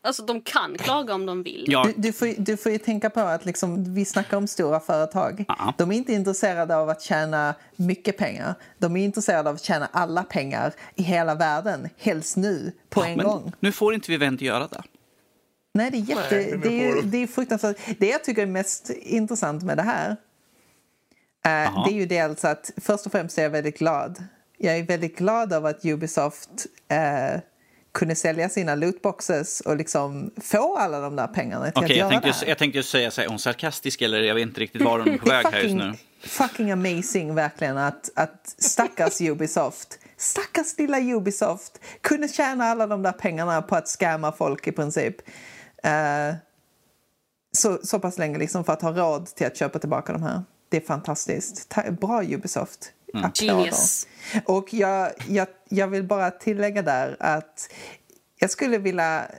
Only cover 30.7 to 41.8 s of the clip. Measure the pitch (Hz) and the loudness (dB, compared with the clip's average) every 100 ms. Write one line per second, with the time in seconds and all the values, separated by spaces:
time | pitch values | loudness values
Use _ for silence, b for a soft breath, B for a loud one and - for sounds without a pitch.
30.7 | 370 190 143 143 143 117 - 120 120 135 | 2 0 -2 -4 -2 -2 -2 -4 -4 -2
31.7 | 131 143 123 - 127 131 127 - 151 147 | 2 4 4 4 2 2 0 0 2 2
32.7 | 135 127 131 117 127 110 107 127 - 160 | 0 0 2 2 0 -2 -2 -2 -2 -4
33.7 | - 135 - 113 107 110 113 117 113 110 | -4 -6 0 2 4 4 2 0 -2 -2
34.7 | 120 120 113 113 277 - 131 - 208 196 | 2 2 4 2 2 4 4 4 4 2
35.7 | 190 98 107 - _ - - 247 - 208 | 2 -2 -6 -14 _ -6 0 0 0 0
36.7 | 185 185 175 - 190 156 156 147 - 147 | 0 0 -2 -2 -2 -2 0 0 0 -2
37.7 | 135 143 143 - - 160 - - - - | 0 -2 -2 -4 -2 -2 -4 -14 -2 0
38.7 | - - - 165 - 170 156 156 175 135 | 2 2 2 0 2 0 0 0 0 0
39.7 | - - - B B - - - 330 311 | -4 -14 -18 B B -4 -2 -2 -2 -2
40.7 | - 294 269 247 233 190 196 202 180 - | 0 0 2 2 2 0 0 0 0 -8
41.7 | - | -20